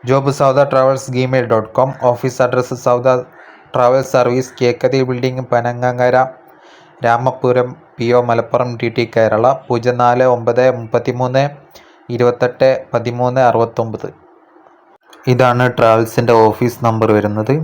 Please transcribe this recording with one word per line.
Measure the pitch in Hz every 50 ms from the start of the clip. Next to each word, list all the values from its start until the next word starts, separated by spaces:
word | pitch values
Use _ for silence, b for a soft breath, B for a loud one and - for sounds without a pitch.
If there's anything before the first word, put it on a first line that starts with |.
| - 123
ജോബ് | 131 139 135 143 143 -
സൗദ | 143 135 131 143 143 139
ട്രാവൽസ് | 135 131 131 135 135 131 135 - 127
gmail | 123 131 127 131 131 123 117
dot | 117 110 107 - -
com. | - 127 139 131 - 123 123
ഓഫീസ് | 120 120 - 131 123 - 127
അഡ്രസ്സ് | 120 127 127 123 - 131 123 -
സൗദ | 131 120 123 123 131 127 123 123 - B B B B B B B _ -
ട്രാവൽ | 135 123 120 131 135 131 131
സർവീസ്, | - 127 123 123 123 131 127 - - -
കേക്കതി | 127 120 120 120 - 123 131 135 131 123
ബിൽഡിംഗ്, | 127 123 123 131 127 131 127 -
പനങ്ങങ്ങര, | 123 117 117 120 120 120 123 127 123 123 123 123 123 127 131 - - - - - _ B B B B B B B B _ -
രാമപുരം | 117 117 117 127 131 123 - - 127 123 127 123 123 127 - - _ _
പി | - 120 117 120
ഒ, | 123 120 117
മലപ്പുറം | 117 113 113 - - 123 123 123 120 113
ടി | 123 117 113
ടി | - 120 110 -
കേരള, | 117 113 107 107 107 113 127 135 - -
പൂജ്യം | - 123 117 113 123 123 123
നാല് | 120 120 123 123 127 127 123
ഒമ്പത് | 120 117 120 120 127 127 127 123 120
മുപ്പത്തിമൂന്ന് | 117 110 - 120 117 - 120 123 127 123 127 135 139 143 143 - - _ B B B B B B B -
ഇരുപത്തെട്ട് | 120 117 123 120 120 - 127 120 - - 131 131 131 - - - -
പതിമൂന്ന് | 120 110 120 117 123 123 123 127 135 127 120
അറുപത്തൊമ്പത്. | 113 113 117 117 - - 113 113 107 - - 101 - _ _ _ _ _ _ _ _ _ _ _ _ _ _ _ _ _ _ _ - - - 131
ഇതാണ് | 127 120 127 123 120 120 127 123 120 -
ട്രാവൽസിൻ്റെ | 117 113 113 113 117 110 - - 120 120 120 113 110
ഓഫീസ് | 110 - - 123 117 113 - -
നമ്പർ | 117 113 110 113 110 107 107
വരുന്നത്. | 104 104 104 107 107 - 131 160